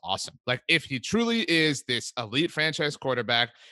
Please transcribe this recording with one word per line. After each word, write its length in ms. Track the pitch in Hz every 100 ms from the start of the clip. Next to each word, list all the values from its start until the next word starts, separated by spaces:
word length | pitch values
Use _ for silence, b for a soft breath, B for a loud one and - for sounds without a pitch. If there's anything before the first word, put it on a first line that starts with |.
awesome. 360 | - 95 - - -
Like, 140 | 127 -
if 180 | 160 -
he 140 | 131
truly 420 | - 220 233 233
is 420 | 196 165 156 139
this 300 | - 120 - -
elite 340 | 113 131 165
franchise 460 | 151 156 147 147 -
quarterback, 520 | 135 123 110 117 120 B B